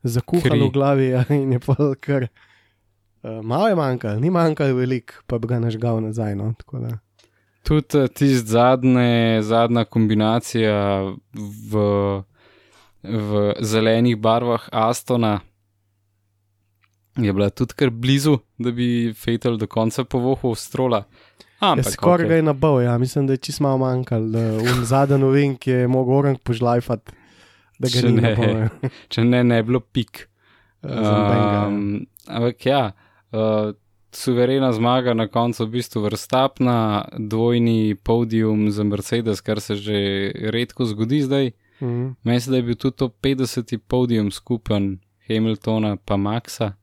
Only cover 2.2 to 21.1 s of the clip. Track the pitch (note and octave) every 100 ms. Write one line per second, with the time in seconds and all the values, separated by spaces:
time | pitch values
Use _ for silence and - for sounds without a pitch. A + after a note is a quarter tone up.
2.2 | B2 _ _ _ _ _ _ _ _ _
3.2 | A#2 A2 A2 C3+ G#3+ F3+ C#3 B2 A2 G#2
4.2 | D3+ F3+ E3 D3+ C#3 B2+ B2+ B2+ - -
5.2 | - A#2+ A#2 B2 A#2 A2 A#2 A2+ A2 A2
6.2 | G#2+ G2+ G#2 A#2 - C3 A#2+ A2+ _ _
7.2 | _ _ _ _ - D3+ - D3 C3 -
8.2 | C#3 B2+ A2 A2+ B2 B2+ B2+ B2+ A#2+ A#2
9.2 | A2+ A2 G#2+ A2+ A#2 A#2 A2 A2+ G#2+ G#2+
10.2 | G#2+ A#2 - A#2 A2 G#2 G2+ G2 F#2+ F#2+
11.2 | _ G#2+ G#2 G#2 A2 G#2+ G#2 G2+ G2+ G2
12.2 | F#2+ _ _ _ _ _ _ _ - A2
13.2 | G#2 G#2 G#2 - A2 A2 A2 A2+ B2 A2+
14.2 | A2 A#2 A#2+ A2+ - - A2 A#2+ - B2
15.2 | A2+ G#2 - _ _ _ _ _ _ _
16.2 | _ _ _ _ _ _ _ _ _ -
17.2 | G#2+ G2 G2+ - B2 - C3+ A2+ B2 C#3
18.2 | D3 C3+ _ - B2 A#2+ B2 A#2+ A#2 G#2+
19.2 | - A#2 B2+ A2+ A#2 - A2+ - B2+ C3
20.2 | B2+ C3 B2+ A2 - - C3 A2+ A2